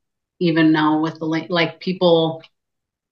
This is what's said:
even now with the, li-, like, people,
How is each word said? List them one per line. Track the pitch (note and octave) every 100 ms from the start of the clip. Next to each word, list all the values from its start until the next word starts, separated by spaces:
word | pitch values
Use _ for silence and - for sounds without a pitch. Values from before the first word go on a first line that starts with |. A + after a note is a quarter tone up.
| _ _ _ -
even | F3 D#3+ D#3
now | D#3 D#3 D#3
with | D#3+ -
the, | D#3+
li-, | D#3+ D#3+
like, | F3 D#3+ -
people, | F#3 F#3 F3+ E3 D#3+ - - _ _ _ _ _ _